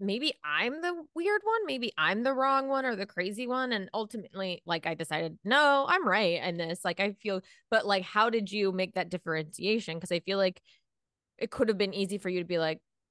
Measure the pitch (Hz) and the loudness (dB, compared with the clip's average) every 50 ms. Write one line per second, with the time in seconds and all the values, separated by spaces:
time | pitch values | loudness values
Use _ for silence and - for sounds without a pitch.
0 | 196 202 196 247 302 302 - _ - 151 147 160 202 247 285 320 339 359 349 339 | -4 -2 -2 -2 -2 -4 -4 _ -4 -2 0 0 0 0 -2 -2 -2 -2 -4 -4
1 | 311 - - 320 339 403 415 415 415 440 453 453 415 311 269 247 247 220 - 156 | -8 -10 -6 -2 0 0 0 2 2 2 0 0 0 -2 -4 -4 -4 -4 -2 0
2 | 156 165 196 220 240 269 269 254 262 269 269 269 269 269 269 269 262 254 226 190 | 2 2 2 2 0 0 2 2 2 4 4 2 2 2 0 0 0 0 -2 -2
3 | 202 202 - 180 180 196 202 226 254 240 247 254 254 247 233 202 185 - - 220 | -6 -6 -4 -4 -4 -4 -4 -4 -4 -2 -2 -2 0 0 -2 -2 -4 -4 -4 -6
4 | 220 214 - 220 180 - - 196 190 185 175 - - 170 170 160 - 165 165 160 | -6 -4 -8 -10 -10 -10 -8 -6 -4 -4 -6 -6 -4 -4 -4 -2 -2 -4 -4 -4
5 | 160 - 156 160 165 160 165 - - 202 254 294 302 285 277 277 277 - 349 381 | -4 -4 -2 -2 -2 -4 -6 -6 -2 2 4 6 6 6 6 4 4 4 2 2
6 | 330 208 185 214 214 170 175 147 123 180 170 170 165 165 175 - - 180 170 - | 4 4 2 4 4 2 2 0 -2 -2 -4 -4 -4 -4 -4 -4 -4 -4 -2 0
7 | 202 208 202 - - 208 190 185 - - - _ _ - 226 220 202 202 202 190 | -2 -2 -2 -4 -4 -4 -4 -4 -6 -10 -20 _ _ 0 2 2 4 4 2 2
8 | 180 - - 208 220 240 226 226 202 180 202 214 196 196 185 185 190 - - 185 | 0 2 4 4 4 4 4 2 0 0 0 0 0 2 2 0 -2 -2 0 -2
9 | 180 175 180 180 - 170 160 156 156 156 - - - 202 220 233 196 165 160 170 | -2 -2 -4 -6 -4 -2 -2 -2 -4 -6 -8 -4 -2 0 0 0 -2 -4 -8 -6
10 | - - 175 165 - 185 196 196 190 185 180 - _ _ _ _ _ _ _ _ | -4 -2 -4 -2 -2 0 2 2 2 2 0 -2 _ _ _ _ _ _ _ _
11 | _ _ _ _ _ _ _ - 214 202 - - 247 220 214 185 202 190 156 202 | _ _ _ _ _ _ _ -6 -6 -4 0 0 2 2 2 0 0 -2 0 -2
12 | 196 180 208 196 - 185 180 180 175 180 175 165 160 160 160 - _ _ _ _ | -2 -2 -2 -4 -4 -2 -2 -2 -2 -2 0 0 0 0 -2 -4 _ _ _ _
13 | _ _ | _ _